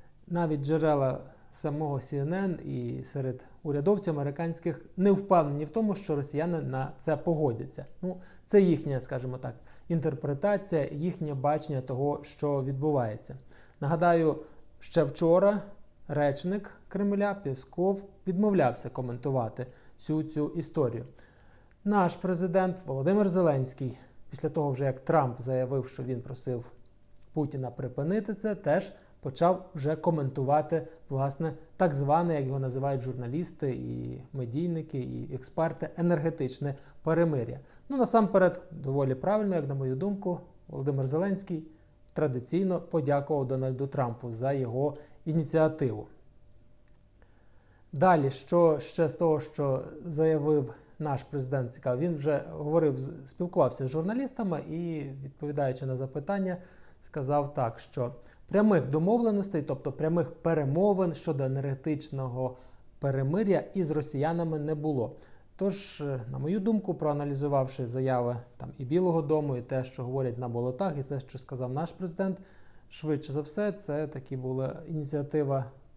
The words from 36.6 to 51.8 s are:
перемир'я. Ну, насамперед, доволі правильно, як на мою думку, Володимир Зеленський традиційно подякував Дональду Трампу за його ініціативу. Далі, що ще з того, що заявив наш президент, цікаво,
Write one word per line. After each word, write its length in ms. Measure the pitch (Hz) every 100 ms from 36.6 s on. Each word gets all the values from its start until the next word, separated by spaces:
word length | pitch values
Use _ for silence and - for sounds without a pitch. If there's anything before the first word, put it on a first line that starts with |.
| 143 139 - -
перемир'я. 580 | 160 165 165 139 113 127 - - -
Ну, 80 | 269
насамперед, 640 | 233 226 208 196 180 175 -
доволі 440 | 156 135 139 131
правильно, 400 | 131 185 214 202
як 140 | 170 143
на 60 |
мою 220 | 139 131 131
думку, 440 | 202 196 185 170 - - -
Володимир 380 | 139 139 135 131
Зеленський 600 | 156 196 190 - 160 160 - - _ -
традиційно 680 | - 147 127 123 170 190 135
подякував 680 | - 165 139 143 143 147 131
Дональду 400 | 131 131 127 139
Трампу 440 | 139 123 113 123
за 220 | 113 131
його 440 | 139 120 127 143 139 - -
ініціативу. 800 | 165 160 131 160 156 156 131 104 - - - - - - - - - - _ - - - - - - - -
Далі, 380 | 135 185 165 135
що 500 | - - 175 165 147
ще 280 | - - 156
з 60 |
того, 260 | 160 165 151
що 420 | - - 143 131 - 156
заявив 720 | 170 151 160 156 147 151 131 - - -
наш 240 | 151 127
президент, 520 | - 147 127 139 120
цікаво, 260 | -